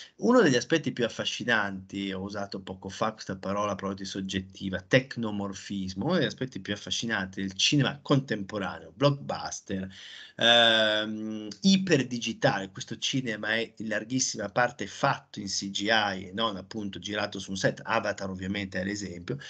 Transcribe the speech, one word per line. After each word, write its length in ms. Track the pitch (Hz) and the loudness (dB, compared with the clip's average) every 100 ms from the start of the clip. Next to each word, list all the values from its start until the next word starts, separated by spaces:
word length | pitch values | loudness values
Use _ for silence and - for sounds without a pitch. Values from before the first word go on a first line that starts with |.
| - - | -14 -2
uno 220 | 214 247 | 6 8
degli 140 | 180 | 8
aspetti 380 | 120 - 160 - | 6 4 2 2
più 120 | - | 0
affascinanti, 1080 | 113 - 104 - 107 117 101 95 95 101 98 | 0 0 -4 -2 2 2 2 -4 -8 -4 -4
ho 80 | 95 | -2
usato 380 | 98 101 101 101 | -4 -6 -6 -8
poco 280 | 95 95 101 | -8 -10 -8
fa 220 | - 110 | -2 -2
questa 260 | 110 - 95 | -2 -8 -6
parola 380 | 95 101 104 | -2 0 0
proprio 240 | 98 98 98 | -2 -4 -6
di 60 | |
soggettiva, 760 | 95 101 95 95 95 - 98 90 | -6 -6 -4 -4 -4 -6 -6 -4
tecnomorfismo, 1200 | - 131 135 - 113 104 101 95 - 101 95 95 | 2 2 2 -4 -4 -4 -6 -8 -8 -6 -4 -2
uno 100 | 131 | 0
degli 120 | 180 117 | 0 0
aspetti 340 | - 127 - | -2 -8 -8
più 120 | 98 | -8
affascinanti 680 | 101 - - 117 107 95 95 | -8 -6 -6 -4 -4 -4 -6
del 140 | 98 | -6
cinema 440 | 95 - 147 117 - | 0 2 4 2 0
contemporaneo, 920 | - 139 - 107 98 107 92 80 82 | 0 2 2 -4 -4 -6 -6 -8 -12
blockbuster, 1000 | 85 139 139 101 78 78 - - 95 95 - - - - - | 2 2 2 -2 -6 -6 -8 -6 -6 -6 -10 -18 -18 -14 2
ehm, 1120 | 117 117 117 110 110 107 110 107 110 110 107 - | 6 8 8 8 6 4 0 -4 -4 -6 -8 0
iperdigitale, 1080 | 196 190 190 147 123 120 113 107 135 101 95 | 4 6 6 4 2 -2 -4 2 2 2 -2
questo 260 | 95 - 113 | -10 -10 -6
cinema 560 | - 135 123 107 107 | -2 -2 -2 -2 0
è 200 | 113 110 - | 0 -2 -6
in 100 | 110 | -4
larghissima 600 | 107 110 131 - 117 101 | -4 -2 -2 0 -2 -4
parte 360 | - 139 - 98 | 2 0 0 -10
fatto 540 | - 143 127 - - | -2 0 0 -6 -10
in 80 | 98 | -6
C 220 | - 98 | -4 -4
G 180 | 98 101 | -4 2
I 380 | 113 104 95 90 | 4 2 -2 -6
e 40 | |
non 220 | 95 113 | -2 -2
appunto 460 | 95 95 110 101 95 | -2 -8 -6 -6 -6
girato 400 | 101 104 101 101 | -6 -2 -2 -4
su 100 | 95 | -8
un 60 | 95 | 0
set, 240 | 127 - | 0 0
Avatar 480 | - 113 104 101 98 | -2 0 0 -2 -4
ovviamente 500 | 92 92 101 98 95 | -6 -4 -4 -4 -4
è 40 | |
l'esempio, 540 | 92 104 95 87 92 139 - | -4 -4 -6 -8 -6 -6 -8